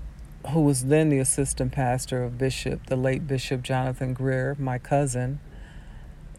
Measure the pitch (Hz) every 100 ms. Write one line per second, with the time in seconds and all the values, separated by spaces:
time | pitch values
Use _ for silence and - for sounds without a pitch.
0 | - - - - - 160 147 131 131 151
1 | 156 139 131 - 135 - 127 131 127 127
2 | - 127 123 120 131 127 123 113 - 131
3 | 131 131 151 135 - 127 127 131 131 127
4 | 131 127 131 131 131 143 135 123 - 143
5 | 143 123 123 147 - - - - - -
6 | - - -